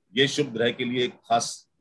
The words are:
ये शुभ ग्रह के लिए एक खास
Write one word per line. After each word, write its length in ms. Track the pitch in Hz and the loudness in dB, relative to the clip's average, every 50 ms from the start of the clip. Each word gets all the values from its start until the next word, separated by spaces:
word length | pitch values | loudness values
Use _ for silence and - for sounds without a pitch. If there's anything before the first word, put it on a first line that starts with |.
| _ _ 92 123 | _ _ 0 2
ये 80 | 139 139 | 2 2
शुभ 180 | - 151 143 | 2 -2 -2
ग्रह 240 | 131 113 110 117 120 | -2 0 0 0 0
के 140 | 117 - 123 | 0 -2 -4
लिए 200 | 120 123 127 123 | -4 0 0 -2
एक 80 | 123 | -2
खास 560 | - - _ - 117 117 - - - - - _ _ _ | -4 -10 _ 0 0 0 0 -2 -8 -12 -18 _ _ _